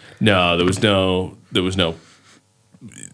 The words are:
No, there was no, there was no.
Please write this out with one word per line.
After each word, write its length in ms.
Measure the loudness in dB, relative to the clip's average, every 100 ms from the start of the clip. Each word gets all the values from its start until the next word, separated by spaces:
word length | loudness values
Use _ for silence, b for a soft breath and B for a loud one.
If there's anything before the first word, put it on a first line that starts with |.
| B B
No, 360 | 2 2 2 2
there 80 | 0
was 160 | 0
no, 560 | 0 2 0 -2 -4 -12 -2
there 120 | 0
was 120 | 0 0
no. 200 | -2 -4 b b b b _ _ _ _ -20 -20 -20